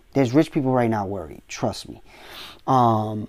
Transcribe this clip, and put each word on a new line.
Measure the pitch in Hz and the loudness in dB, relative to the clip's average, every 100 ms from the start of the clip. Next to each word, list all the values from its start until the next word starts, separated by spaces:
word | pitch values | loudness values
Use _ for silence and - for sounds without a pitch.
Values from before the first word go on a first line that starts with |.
| _ | _
There's | 135 131 | 0 4
rich | 135 160 | 4 2
people | 170 131 | 2 0
right | 127 117 | 2 2
now | 110 98 | 0 -2
worried, | 98 80 - - | -6 -10 -14 -16
trust | - 113 - - | -6 -6 -6 -12
me. | - - - - - - - - | -18 -20 -20 -20 -18 -18 -10 0
Um, | 131 120 110 110 107 | 4 4 2 0 -6